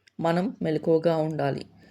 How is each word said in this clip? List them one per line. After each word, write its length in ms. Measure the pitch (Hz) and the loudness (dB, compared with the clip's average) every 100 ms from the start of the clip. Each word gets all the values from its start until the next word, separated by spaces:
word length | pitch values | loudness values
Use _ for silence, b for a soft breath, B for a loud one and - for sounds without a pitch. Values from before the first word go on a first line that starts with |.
| _ - | _ -4
మనం 360 | 165 170 190 - | 0 0 0 -4
మెలకువగా 560 | 170 156 170 165 165 160 | -2 -2 2 2 2 0
ఉండాలి. 480 | 156 156 139 139 - b b | -2 -2 -2 -2 -8 b b